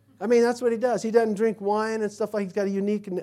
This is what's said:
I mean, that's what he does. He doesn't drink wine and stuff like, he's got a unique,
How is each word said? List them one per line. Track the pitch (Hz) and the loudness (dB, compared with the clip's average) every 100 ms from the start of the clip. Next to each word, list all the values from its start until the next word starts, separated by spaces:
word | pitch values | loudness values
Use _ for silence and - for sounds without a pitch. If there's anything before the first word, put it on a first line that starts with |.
| _ - | _ -10
I | 202 | 2
mean, | 240 | 4
that's | 233 240 | 4 2
what | 247 | 0
he | 226 | 0
does. | 247 220 | 0 0
He | 220 | 2
doesn't | 226 220 202 | 2 2 2
drink | 226 214 | 0 0
wine | 196 208 220 220 | -2 0 0 -2
and | 208 | -4
stuff | 208 208 | -4 -4
like, | 208 196 | -4 -4
he's | |
got | 202 196 | -2 -2
a | |
unique, | 196 202 208 202 180 | -2 -2 -2 -4 -8